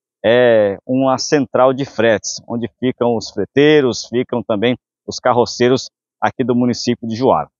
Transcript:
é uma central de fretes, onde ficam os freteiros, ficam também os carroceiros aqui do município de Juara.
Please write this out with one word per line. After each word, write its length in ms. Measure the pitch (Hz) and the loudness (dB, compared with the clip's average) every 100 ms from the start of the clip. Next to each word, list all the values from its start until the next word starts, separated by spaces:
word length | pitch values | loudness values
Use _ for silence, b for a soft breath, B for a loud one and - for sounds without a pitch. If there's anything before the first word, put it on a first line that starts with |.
| _ _ | _ _
é 540 | 107 123 123 113 101 95 - | 2 4 4 4 2 -2 -4
uma 320 | 131 135 127 | -2 0 -2
central 560 | - 151 127 123 127 | -2 -2 0 2 2
de 120 | 131 139 | 0 -6
fretes, 560 | - 113 101 - - - | -2 0 0 -4 -14 -10
onde 220 | 117 113 - | -8 -8 -6
ficam 360 | 127 - 120 113 | -6 -2 -2 -2
os 140 | - | -6
freteiros, 720 | - 95 139 147 151 131 107 - | -8 -4 2 4 4 2 -2 -4
ficam 360 | 120 127 120 | -4 -4 -6
também 340 | 104 107 117 127 _ _ - | -4 -2 -2 -2 _ _ -14
os 120 | - | -4
carroceiros 680 | 127 120 110 - 120 127 - _ _ _ | 0 0 0 0 2 2 -4 _ _ _
aqui 220 | 110 - | -4 -2
do 120 | 123 123 | -2 0
município 520 | 123 113 - 117 113 | 0 -2 -4 -4 -6
de 80 | 113 | -2
Juara. 340 | 131 82 71 _ | 0 0 -2 _